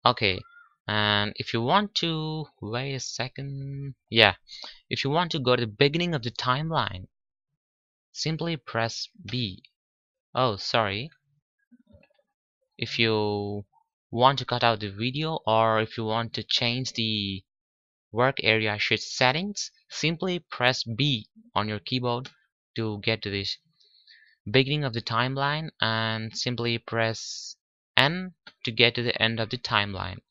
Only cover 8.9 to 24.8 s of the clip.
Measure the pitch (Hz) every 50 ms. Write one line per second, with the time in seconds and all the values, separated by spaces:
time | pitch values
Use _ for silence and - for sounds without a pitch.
8.9 | - - - - _ - - 98 - 127 120 101 92 - - _ _ _ _ _
9.9 | _ _ _ _ _ _ _ _ _ 120 131 120 101 95 - - - 120 110 98
10.9 | 98 104 131 160 _ _ _ _ _ _ _ _ _ _ _ _ 240 _ _ _
11.9 | - - - _ _ _ _ _ _ _ _ _ _ _ _ _ _ - 113 -
12.9 | - - 117 113 110 107 104 104 104 104 104 101 101 104 101 _ _ _ _ _
13.9 | _ _ _ _ - 117 123 131 139 127 127 - 120 123 123 117 113 104 107 101
14.9 | 95 101 113 127 127 147 156 160 160 - _ 110 110 110 113 113 110 110 110 110
15.9 | - - 113 107 110 117 117 113 - - 104 - - - 123 120 117 127 131 -
16.9 | - - 113 110 110 104 101 98 95 92 _ _ _ _ _ _ _ _ _ _
17.9 | _ _ _ _ - 107 123 135 - - - 110 110 110 110 107 104 104 - -
18.9 | 113 104 - - - - 131 127 131 156 185 208 202 - - - _ _ _ _
19.9 | - - - 151 170 160 185 190 180 175 _ _ - - 123 123 127 - - 117
20.9 | 113 104 143 147 135 107 104 _ _ - - _ _ 101 104 107 107 104 _ -
21.9 | 127 127 123 123 120 123 131 - _ _ _ _ _ _ _ _ _ - 113 110
22.9 | 104 104 101 113 110 107 - 104 98 98 98 - - - _ _ _ _ - _
23.9 | _ _ _ _ - - - _ _ _ _ 107 104 131 135 135 147 151